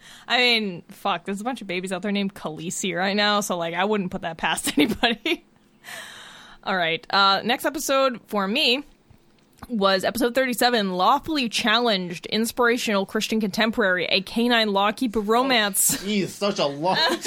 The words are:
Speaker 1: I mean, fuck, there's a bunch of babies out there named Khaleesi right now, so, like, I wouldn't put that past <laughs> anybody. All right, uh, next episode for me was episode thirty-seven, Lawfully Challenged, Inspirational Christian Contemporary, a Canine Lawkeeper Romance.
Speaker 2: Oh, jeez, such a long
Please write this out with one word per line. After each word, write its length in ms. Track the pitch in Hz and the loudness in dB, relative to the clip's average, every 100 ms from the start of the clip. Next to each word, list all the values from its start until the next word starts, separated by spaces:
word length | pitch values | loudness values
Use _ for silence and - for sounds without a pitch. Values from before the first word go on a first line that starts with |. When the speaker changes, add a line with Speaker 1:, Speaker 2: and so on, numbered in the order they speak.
| - - - | -20 -18 -2
Speaker 1:
I 80 | 240 | 2
mean, 460 | 247 226 208 170 - | 4 2 0 -6 -14
fuck, 380 | - 202 175 | -6 -4 -4
there's 160 | - 202 | -6 -6
a 20 | |
bunch 160 | 226 254 | -6 -6
of 80 | 196 | -6
babies 240 | 180 185 | -6 -6
out 100 | 180 | -6
there 120 | 208 | -2
named 200 | 202 196 | -2 -2
Khaleesi 640 | - 165 156 160 - 190 170 | -4 -10 -8 -8 -6 -4 -2
right 180 | 190 | 0
now, 260 | 202 208 208 | 2 2 0
so, 160 | 202 175 | 0 -4
like, 160 | 170 | -2
I 100 | 170 | 0
wouldn't 280 | 196 214 180 | 0 0 -2
put 100 | 190 | -6
that 160 | 170 160 | -8 -4
past 340 | 170 - - | -2 -2 0
<laughs> 40 | 285 | 2
anybody. 640 | 294 - 240 233 - 339 _ _ _ _ - - - - - - - - | 2 2 0 0 -2 -4 _ _ _ _ -18 -16 -16 -18 -20 -20 -20 -10
All 140 | - 190 | -4 -2
right, 280 | 165 160 - | 0 -2 0
uh, 320 | 196 196 196 | 2 4 4
next 220 | 208 269 | 0 -2
episode 560 | 311 285 269 269 269 233 - | -2 -4 0 2 2 0 -6
for 200 | 208 190 | -4 0
me 360 | 254 285 262 - _ _ - _ _ _ _ - | 2 2 0 -2 _ _ -20 _ _ _ _ -8
was 340 | 233 196 190 | 0 2 2
episode 300 | 202 220 240 | 0 0 0
thirty-seven, 580 | 240 262 240 247 240 196 | 2 0 2 2 2 0
Lawfully 540 | 180 196 285 302 302 233 | 2 4 2 0 -2 -2
Challenged, 800 | - 214 226 240 196 175 170 | 0 2 2 2 0 -2 -8
Inspirational 800 | - 214 226 - 240 240 233 202 | -4 -2 -2 2 2 2 0 0
Christian 340 | 196 220 - 220 | 0 -2 -2 0
Contemporary, 640 | 214 226 226 220 196 180 | 0 0 0 2 2 2
a 160 | 156 196 | 2 0
Canine 480 | 185 233 240 233 220 | 0 0 2 2 2
Lawkeeper 560 | 196 202 202 254 220 | 2 2 0 -2 -2
Romance. 680 | 208 233 269 240 208 196 - | 2 2 4 2 2 0 0
Speaker 2:
Oh, 140 | 143 190 | 0 0
jeez, 220 | 214 170 | 0 -2
such 280 | - 202 196 | -2 -2 0
a 80 | |
long 320 | 147 143 175 190 330 349 | -2 0 0 2 0 0